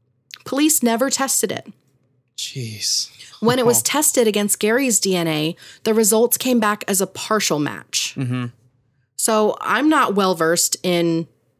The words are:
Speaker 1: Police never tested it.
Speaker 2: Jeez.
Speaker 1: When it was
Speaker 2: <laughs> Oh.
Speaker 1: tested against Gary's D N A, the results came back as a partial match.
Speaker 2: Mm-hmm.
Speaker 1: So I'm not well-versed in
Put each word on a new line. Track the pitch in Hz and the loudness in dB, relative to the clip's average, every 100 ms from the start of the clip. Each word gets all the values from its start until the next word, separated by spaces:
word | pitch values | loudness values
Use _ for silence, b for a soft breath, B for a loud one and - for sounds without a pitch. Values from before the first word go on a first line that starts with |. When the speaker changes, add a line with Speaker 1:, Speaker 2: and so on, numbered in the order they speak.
| _ _ _ - - | _ _ _ -20 -6
Speaker 1:
Police | 269 302 - | 0 2 2
never | 233 226 262 | 0 2 0
tested | - 269 - 196 | 0 -2 -2 -2
it. | - - - _ _ _ _ _ - | -6 -12 -20 _ _ _ _ _ -14
Speaker 2:
Jeez. | - 139 113 107 - - - B B B | -12 -10 -10 -8 -4 -4 -4 B B B
Speaker 1:
When | 220 254 | 0 2
it | 240 | 2
was | 226 | 2
Speaker 2:
<laughs> | |
Oh. | |
Speaker 1:
tested | - 285 302 - 220 | 0 0 0 2 2
against | 208 202 - | 2 -2 -2
Gary's | 214 240 269 202 | 0 2 2 0
D | 190 180 | 0 0
N | 165 | 0
A, | 151 156 175 B B | -2 -4 -6 B B
the | 220 | 0
results | 220 208 220 240 - | 2 4 4 2 0
came | 254 240 | 0 2
back | 208 208 - | 2 -2 -2
as | 190 | -2
a | 190 | -2
partial | - - 214 - 151 | -6 -2 -2 0 -2
match. | 139 92 - - - - | -2 -6 -8 -6 -6 -6
Speaker 2:
Mm-hmm. | 127 127 120 - _ _ _ _ _ - | -4 -4 -6 -10 _ _ _ _ _ -6
Speaker 1:
So | - 214 214 - | 0 2 2 -2
I'm | - 214 302 | -2 2 4
not | 311 226 | 4 2
well-versed | 202 190 170 160 170 - - | 2 2 2 2 2 0 -2
in | 185 175 170 165 165 _ _ _ | 0 0 2 0 -4 _ _ _